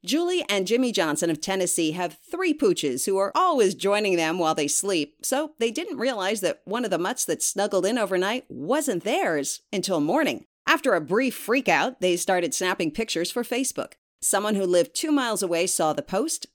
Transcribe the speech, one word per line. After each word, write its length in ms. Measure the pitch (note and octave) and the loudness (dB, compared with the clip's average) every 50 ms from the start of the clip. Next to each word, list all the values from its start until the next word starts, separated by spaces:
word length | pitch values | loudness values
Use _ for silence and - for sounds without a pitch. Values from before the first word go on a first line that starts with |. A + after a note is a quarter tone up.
| - | -2
Julie 380 | F3+ A#3+ D#4+ F4 F4 F#4 F4 - | 0 0 0 2 2 0 0 0
and 180 | - G#3 G3 F#3 | 0 0 0 2
Jimmy 280 | - A3+ A#3+ C4 B3 G#3+ | 2 2 2 2 2 2
Johnson 360 | G3+ F3 D#3 C#3+ C#3+ F#3 E3+ | 0 0 0 0 0 0 0
of 120 | D#3+ D3 | 0 -2
Tennessee 500 | - - F#3+ F#3+ F3+ F3 - - E3 D#3 | -2 -4 -2 -2 0 0 0 0 0 0
have 260 | D#3 F3+ F3+ E3+ D#3+ - _ - | -2 -2 -4 -6 -6 -12 _ -10
three 220 | - E4+ F#4+ F4 D4 | -6 -2 0 0 0
pooches 520 | - C#4 G#3 F3 - - C#3+ B2 C3 - | 2 2 2 2 2 0 -2 -2 -2 -2
who 120 | - F#3+ | 0 0
are 160 | F#3+ G3 G3 - | 0 0 0 2
always 400 | D4+ F#4 F#4 D#4+ C4+ G#3+ F#3 F#3 | 2 2 2 4 4 4 2 2
joining 400 | - - G3 G3+ G#3 G#3+ G3+ F3+ | 0 0 0 2 2 2 2 2
them 240 | E3+ D#3+ D#3+ E3 F3+ | 2 2 0 0 0
while 160 | E3+ D#3+ D#3+ | 0 0 2
they 140 | D#3+ D3+ D3 | 0 0 0
sleep, 480 | - - - G3+ G3 E3 C#3+ - _ _ | 0 -2 0 0 0 0 -2 -4 _ _
so 300 | - - C4 C#4 D#4 D4+ D4+ _ | -4 -2 -2 -2 -2 -4 -4 _
they 100 | A3+ A#3 | -2 -2
didn't 300 | A3 C#4+ F4+ A#4 D#4+ - | -2 -4 -6 -6 -6 -4
realize 400 | A3 C4 B3+ G#3 F#3 G3 A3 G#3 | -2 -2 -2 0 -2 -2 -2 0
that 220 | F#3+ E3 - - _ | -2 -2 -2 -2 _
one 220 | - G3 A#3+ B3 | -6 -4 -4 -2
of 60 | G#3 | 0
the 60 | F#3+ | 0
mutts 280 | - A3+ C#4 F4 - - | 0 0 -2 -2 -4 -2
that 180 | - E3 - - | -2 -2 -2 -2
snuggled 420 | - - G3 G3+ G#3 G3+ F#3 E3+ | -4 0 0 -2 2 2 2 2
in 120 | G3 A#3 | 2 0
overnight 480 | B3 G#3+ F3+ F#3+ F3+ F#3 G3 A3+ B3+ - | 0 0 0 0 0 0 0 -2 -4 -6
wasn't 560 | _ C#3 B2+ C#3 E3+ B3+ D#4 D4+ C4+ G3+ E3+ - | _ -12 -10 -2 0 0 0 2 0 -2 -2 0
theirs 580 | G3+ C4+ F#4 G4 G3+ D#3+ D3 C#3 - - - _ _ - | 0 0 0 0 0 0 0 -2 -4 -6 -8 _ _ -4
until 260 | G3 F3 F#3+ F#3 D#3 | -4 -2 0 0 0
morning. 460 | D3 D#3 G3+ D4+ D#4 F#3+ B2+ - - _ _ _ _ | 2 2 2 2 2 2 -2 -4 -10 _ _ _ _
After 300 | - D#4 D#4+ - C4+ G#3 | 0 0 2 2 2 0
a 60 | E3+ | 0
brief 360 | D#3 C3 F3+ A3+ C4 B3 - | 0 0 0 2 2 0 -2
freakout, 600 | - - - A3+ C#4 B3+ - E3+ C#3 D#3 B3 B3+ _ | -4 -2 0 0 2 2 2 2 2 2 0 -2 _
they 160 | - F#3 F3 | 0 2 2
started 380 | E3+ - - F#3+ F3+ F3 E3 - | 2 2 2 2 2 2 0 -2
snapping 380 | - F#3+ F#3 F#3+ - E3+ D#3+ | -2 -2 -2 0 0 -2 -4
pictures 380 | D3+ - A3 - - E3 E3+ - | -2 -4 -4 -2 -2 -2 -2 -2
for 140 | - A#3+ A#3 | -2 -4 -4
Facebook. 500 | - A#3+ B3 C4+ - - - - - - _ _ _ _ _ | -2 -2 -2 -2 -2 -4 -6 -8 -8 -12 _ _ _ _ _
Someone 340 | - - - G3 G#3 G#3+ G#3+ | -2 0 0 2 2 2 0
who 100 | G3 G3 | 0 2
lived 300 | F3+ F3+ F3 E3+ E3+ _ | 4 4 4 4 2 _
two 160 | - - D#4 | -4 0 2
miles 320 | D4+ C#4 B3+ A#3 G#3+ E3 G3 | 2 2 2 0 0 -2 0
away 240 | F3+ E3+ E3 F3 | 0 0 0 0
saw 240 | F#3 - - E3+ D#3 | 0 0 2 2 2
the 100 | D3+ - | 0 -2
post, 460 | C#3+ - - G3 C4+ D#4+ - - - - _ | -4 -2 -2 -2 0 -2 -4 -6 -8 -14 _